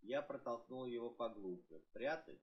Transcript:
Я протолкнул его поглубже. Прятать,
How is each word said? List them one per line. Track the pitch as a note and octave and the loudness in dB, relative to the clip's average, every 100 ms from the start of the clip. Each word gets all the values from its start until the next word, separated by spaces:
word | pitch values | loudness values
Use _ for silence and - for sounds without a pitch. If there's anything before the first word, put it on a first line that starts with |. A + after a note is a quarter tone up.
Я | G2+ C#3 | 0 2
протолкнул | C#3+ C#3 - A#2 - B2+ B2+ | 2 -2 0 0 0 -2 0
его | A#2 A#2 | 2 0
поглубже. | - A#2 G#2 F#2+ - - D#2+ - | 0 0 0 -2 -2 -6 -14 -10
Прятать, | G#2+ C3+ - - - | 0 2 2 -2 -14